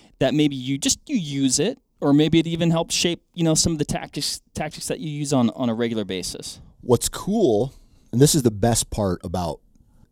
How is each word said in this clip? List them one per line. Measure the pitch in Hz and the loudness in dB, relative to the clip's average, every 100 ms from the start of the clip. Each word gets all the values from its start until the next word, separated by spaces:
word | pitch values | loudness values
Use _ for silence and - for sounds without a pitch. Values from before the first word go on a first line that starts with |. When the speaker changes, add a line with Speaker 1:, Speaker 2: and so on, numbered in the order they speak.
| _ - | _ -2
Speaker 1:
that | 135 | 0
maybe | 147 151 | 2 2
you | 135 127 139 | 0 -4 -2
just, | 269 - - | -2 -4 -4
you | 262 | -4
use | 147 139 135 131 | -2 0 0 2
it, | 185 - _ - | 0 -4 _ -4
or | 147 | 2
maybe | 147 156 165 | 4 4 2
it | 165 | 0
even | 165 170 | 0 0
helped | 165 170 | 0 0
shape, | - 180 170 _ | -2 -2 -4 _
you | - | -2
know, | 165 | 0
some | 160 175 | 2 2
of | 156 | 0
the | 147 | -4
tactics, | 170 147 151 - - _ | -6 -8 -8 -8 -8 _
tactics | - 156 - - | -10 -8 -8 -8
that | 139 | -8
you | 151 | -6
use | 147 143 | -6 0
on, | 135 113 - | 2 2 0
on | 123 | -2
a | |
regular | 113 117 110 | 0 -2 -2
basis? | 98 92 87 - - - - - | -4 -4 -6 -10 -14 -16 -20 -6
Speaker 2:
What's | - 117 - | 2 2 2
cool, | - - 226 160 104 131 - - _ _ | -6 -4 2 4 2 0 -6 -20 _ _
and | 117 | 4
this | 151 | 6
is | 165 | 6
the | 120 | 2
best | 104 117 117 - | 2 0 0 -2
part | - 98 87 | -2 -2 -2
about | 90 90 85 69 _ _ _ _ _ | -4 -6 -6 -8 _ _ _ _ _